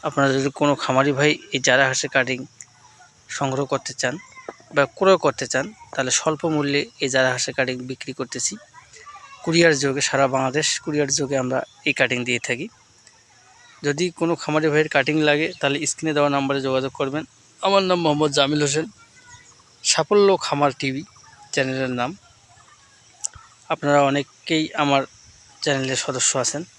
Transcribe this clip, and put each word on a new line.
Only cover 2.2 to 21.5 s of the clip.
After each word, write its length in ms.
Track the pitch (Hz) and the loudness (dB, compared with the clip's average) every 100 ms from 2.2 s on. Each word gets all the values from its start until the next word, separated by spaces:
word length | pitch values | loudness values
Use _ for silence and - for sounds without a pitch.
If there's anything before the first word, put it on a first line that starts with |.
| 127 127 269 _ - _ - _ - _ _ - | 0 -4 -8 _ -20 _ -20 _ -20 _ _ -4
সংগ্রহ 280 | 139 131 139 | -4 -2 -2
করতে 200 | 135 - - | -4 -6 -6
চান 140 | 127 156 - - - - - - | -4 -6 -14 -18 -18 -18 -4 0
বা 80 | 139 - | 0 2
ক্রয় 220 | 190 185 151 | 4 4 4
করতে 200 | - 127 | -2 -4
চান, 120 | 131 147 220 - | -2 -4 -10 -10
তাহলে 180 | - 127 - | -4 -2 0
স্বল্প 220 | - 156 170 156 | -2 -2 -2 0
মূল্যে 260 | 143 143 233 _ | 0 -2 -4 _
এই 60 | 139 | -2
জারা 160 | 131 127 | 2 0
ঘাসের 200 | 127 - 127 | 0 -4 -2
কাটিং 180 | 131 127 127 | -4 -4 -8
বিক্রি 200 | 131 - 127 | -10 -10 -10
করতেছি 340 | 127 127 - 208 605 - - - - - - - | -8 -6 -6 -8 -18 -20 -20 -20 -20 -20 -20 -10
কুরিয়ার 300 | - 165 165 143 | 0 4 6 4
যোগে, 180 | 139 135 - | 0 -2 -2
সারা 160 | 139 135 131 | 2 2 2
বাংলাদেশ 320 | 131 139 147 - | 0 -2 -2 -4
কুরিয়ার 260 | - 147 143 139 | -4 -2 0 -2
যোগে 160 | 135 139 | -2 -2
আমরা 160 | 127 131 - - - | -2 -4 -6 -6 -4
এই 60 | 139 | 0
কাটিং 200 | 127 123 123 | 0 0 -2
দিয়ে 140 | 120 - | -4 -4
থাকি। 180 | 123 196 _ _ _ _ _ _ _ _ _ - - | -8 -8 _ _ _ _ _ _ _ _ _ -20 -6
যদি 220 | 143 143 180 - | -4 -2 -4 -2
কোনো 140 | 170 170 | -2 -2
খামারি 260 | - 151 156 | -2 0 2
ভাইয়ের 180 | 147 156 143 | 2 2 2
কাটিং 200 | 135 156 151 | 2 2 4
লাগে, 180 | 147 160 180 | 2 0 -2
তাহলে 180 | 143 139 147 | -2 -2 -4
স্ক্রিনে 240 | - 160 147 | -4 -2 0
দেওয়া 120 | 147 143 | 2 2
নাম্বারে 240 | 135 139 135 | 0 -2 -2
যোগাযোগ 240 | 131 135 - | -2 -4 -4
করবেন। 240 | 139 147 - _ _ _ | -4 -4 -10 _ _ _
আমার 220 | 190 196 190 | 2 2 2
নাম 100 | 180 165 | 0 2
মোহাম্মদ 260 | 147 151 143 | 2 2 2
জামিল 240 | 139 151 147 | 2 2 0
হোসেন, 200 | 147 170 - - - - - - - _ _ | -2 -6 -12 -20 -20 -20 -20 -20 -20 _ _
সাফল্য 460 | - - 156 208 202 185 - | -2 0 2 4 4 2 0
খামার 260 | 143 143 131 | 0 0 0
টিভি 240 | 139 131 - - - - - | -6 -6 -10 -20 -20 -20 -8